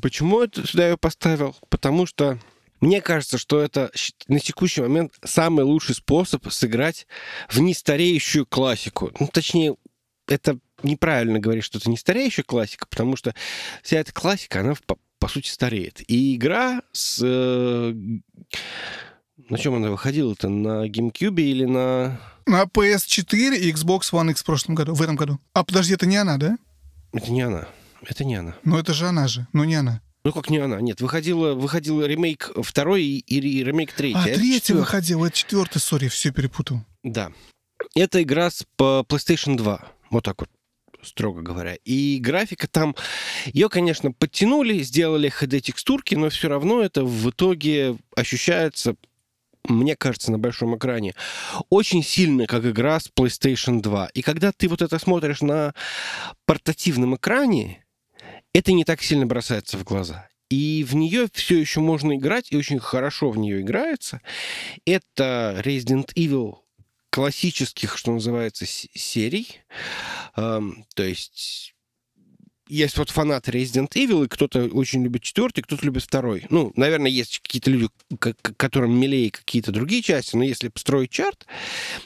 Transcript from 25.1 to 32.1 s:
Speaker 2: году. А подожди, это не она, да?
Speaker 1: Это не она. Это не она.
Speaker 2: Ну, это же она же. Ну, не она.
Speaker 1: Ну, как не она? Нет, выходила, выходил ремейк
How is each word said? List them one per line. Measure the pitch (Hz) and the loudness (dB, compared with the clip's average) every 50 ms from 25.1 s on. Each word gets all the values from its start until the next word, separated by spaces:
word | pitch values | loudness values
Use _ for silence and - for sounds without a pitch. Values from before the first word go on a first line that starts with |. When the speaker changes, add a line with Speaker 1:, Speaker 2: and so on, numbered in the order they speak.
| 151 | 0
Speaker 2:
году. | 139 151 143 143 - - _ | 0 0 -2 -2 -4 -6 _
А | _ 196 180 | _ 0 0
подожди, | - 180 190 175 180 | 2 2 2 4 4
это | 190 175 180 | 2 2 4
не | 180 196 | 4 4
она, | 208 202 180 143 135 | 4 2 2 2 2
да? | 147 180 233 - - _ _ _ - - - - - _ | 0 0 0 -2 -6 _ _ _ -20 -20 -20 -20 -16 _
Speaker 1:
Это | - 110 110 117 | -8 -6 -4 -2
не | 120 131 | 0 0
она. | 127 120 95 80 78 - - - - - _ - | 0 0 -2 -4 -6 -10 -14 -20 -20 -20 _ -20
Это | - - - - 139 | -12 -10 -6 -4 -4
не | 135 117 | -2 -2
она. | 95 87 85 - - - | -4 -4 -8 -10 -2 0
Speaker 2:
Ну, | 160 175 165 | 2 2 2
это | 160 175 156 | 2 0 -2
же | 147 175 | 0 0
она | 180 175 156 139 123 | 0 2 2 2 0
же. | 113 123 123 - | 0 -4 -6 -2
Ну, | - 151 151 | 0 2 2
не | 160 160 | 2 2
она. | 151 135 120 113 110 - _ _ _ | 2 2 0 -2 -4 -8 _ _ _
Speaker 1:
Ну, | - 147 | -4 -2
как | - 160 - - | -2 -2 -2 0
не | 156 147 | 0 0
она? | 139 135 107 98 | 0 -2 -2 -2
Нет, | 120 120 98 - | -2 -2 -2 -2
выходила, | 127 127 156 165 156 175 175 165 160 151 139 | -4 -2 -2 -2 -2 0 0 2 2 0 0
выходил | 127 139 139 156 170 147 156 156 151 147 | 0 -2 -2 -2 -2 -2 0 0 0 0
ремейк | 143 | 0